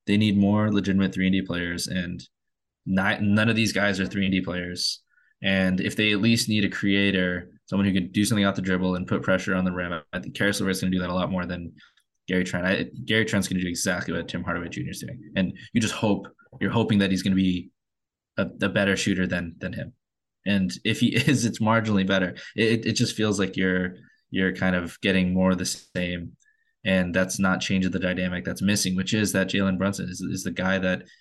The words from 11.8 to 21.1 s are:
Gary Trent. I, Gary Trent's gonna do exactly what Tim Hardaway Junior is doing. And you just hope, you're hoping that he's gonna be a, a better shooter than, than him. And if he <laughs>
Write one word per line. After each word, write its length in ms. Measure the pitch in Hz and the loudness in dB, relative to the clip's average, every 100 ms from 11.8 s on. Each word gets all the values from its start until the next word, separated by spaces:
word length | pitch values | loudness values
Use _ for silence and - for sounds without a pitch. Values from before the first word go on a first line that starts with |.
| - _ _ _ - | -20 _ _ _ -2
Gary 180 | 92 | -2
Trent. 200 | 90 90 | 0 -2
I, 220 | 90 98 - - | 0 0 -2 -8
Gary 220 | - 110 110 | 0 0 2
Trent's 220 | 104 92 | 0 0
gonna 120 | 92 | -2
do 80 | 90 | -2
exactly 460 | 87 98 90 90 | -2 -2 -2 -4
what 120 | 85 82 | -6 -6
Tim 160 | 87 | -8
Hardaway 280 | 87 87 87 | -4 -6 -6
Junior 220 | - - | -8 -8
is 80 | - | -10
doing. 200 | - - - 95 | -12 -14 -6 -2
And 160 | 165 - - | -2 -4 -4
you 80 | 117 | -2
just 100 | 110 | 0
hope, 360 | - 107 98 - _ _ - | 0 0 0 -4 _ _ -4
you're 100 | 98 | -2
hoping 280 | 117 104 101 | 0 2 2
that 100 | 98 | 2
he's 120 | 92 | 2
gonna 120 | 101 | 2
be 340 | 95 95 90 - _ _ _ _ _ _ - | 2 2 0 -6 _ _ _ _ _ _ -6
a, 80 | 92 - | -6 -2
a 60 | 98 | 0
better 260 | 101 98 95 | 2 2 2
shooter 300 | - 92 90 | 0 0 0
than, 280 | 90 85 - | -2 -6 -10
than 160 | 92 | -10
him. 180 | - 82 - _ _ _ _ 90 | -8 -12 -14 _ _ _ _ 0
And 260 | 101 92 92 | 0 0 -2
if 180 | 107 113 | -2 2
he 80 | |
<laughs> 60 | 120 | 2